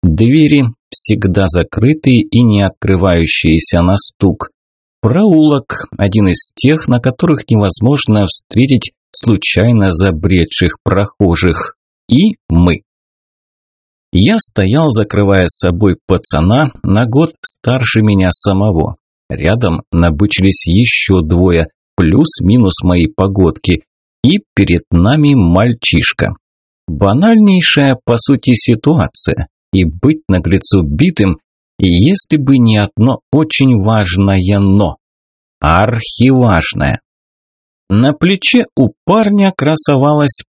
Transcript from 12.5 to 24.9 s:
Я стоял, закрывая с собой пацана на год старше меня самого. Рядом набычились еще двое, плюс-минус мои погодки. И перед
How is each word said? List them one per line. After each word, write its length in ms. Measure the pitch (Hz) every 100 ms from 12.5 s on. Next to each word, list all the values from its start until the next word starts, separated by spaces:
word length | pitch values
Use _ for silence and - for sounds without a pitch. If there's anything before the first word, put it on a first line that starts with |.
| 82 87 82 _ _ _ _ _ _ _ _ _ _ _ _ _
Я 260 | 87 117 220
стоял, 520 | - - 92 139 160
закрывая 560 | 110 101 101 101 98 87
с 100 | -
собой 380 | 90 87 104 85 -
пацана 640 | 90 - 76 87 123 151 -
на 240 | - 101 120
год 280 | 127 160 -
старше 580 | - - - 127 120 113
меня 280 | 107 98 92
самого. 640 | 87 - 95 104 82 76 - _ _ _
Рядом 540 | - 80 113 110 82 -
набычились 760 | 82 85 76 101 - 95 90 -
еще 560 | 92 120 - - 92
двое, 460 | 78 87 92 85 80 _ _ -
плюс-минус 840 | 82 101 165 - 87 123 98 -
мои 240 | 90 87 80
погодки. 800 | - 95 98 87 76 - 90 - _ _ _
И 160 | 127 202 -
перед 300 | - 98 85 -